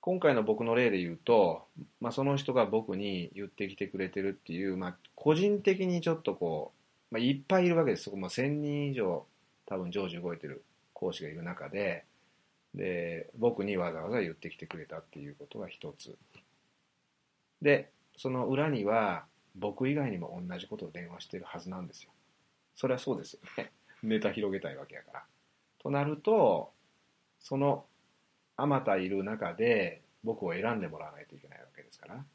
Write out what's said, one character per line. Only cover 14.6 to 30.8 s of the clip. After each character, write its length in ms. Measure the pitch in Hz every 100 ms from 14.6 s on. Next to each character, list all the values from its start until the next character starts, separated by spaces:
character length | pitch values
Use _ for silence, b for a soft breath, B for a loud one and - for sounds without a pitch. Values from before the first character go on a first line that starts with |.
| 80
く 100 | 85
れ 80 |
た 140 | 76 80
っ 60 |
て 160 | - -
い 100 | 71
う 60 | -
こ 80 | 143
と 100 | 113
が 100 | 92
一 260 | - 78 71
つ。 160 | - - _ - _ _ _ _ _ _ _ _ _ _ _ _
で、 260 | 143 139 - _ _ _
そ 100 | 131
の 180 | 127 113
裏 220 | 131 156
に 160 | 135
は、 400 | 101 113 107 85 - _ _ 95
僕 320 | 104 98 131
以 60 |
外 160 | 147 139
に 80 | 95
も 200 | 87 90 90
同 120 | 90
じ 80 | -
こ 100 | 110
と 80 |
を 60 | 85
電 180 | 82 87
話 120 | 85
し 60 | -
て 100 | 95
る 60 | 87
は 120 | 87
ず 100 | 90
な 100 | 92
ん 60 | 90
で 80 |
す 80 | -
よ。 80 | - _ _ _ _ _ _ -
そ 120 | 131
れ 40 |
は 60 | 127
そ 160 | -
う 20 | 113
で 80 |
す 100 | -
よ 60 | - - -
ね。 160 | - _ _
<laughs> 140 | -
ネ 180 | 110 110
タ 120 | 107
広 200 | 95 104
げ 80 | 95
た 100 | 85
い 60 | 67
わ 80 |
け 120 | - -
や 60 |
か 100 | -
ら。 120 | - - _ _ _ _ _
と 120 | 139
な 140 | 139
る 140 | 143 151
と、 560 | 214 220 131 87 - _ _ _ _ _ _ _
そ 180 | - 135
の 300 | 143 - - _ _ _ _ _ _ -
あ 100 | 143
ま 140 | 139
た 160 | 110 95
い 120 | 92
る 160 | 98
中 300 | 95 110 87
で、 480 | 87 113 113 90 82 _ _
僕 200 | 110 110
を 80 | 90
選 240 | 87 107
ん 40 | 117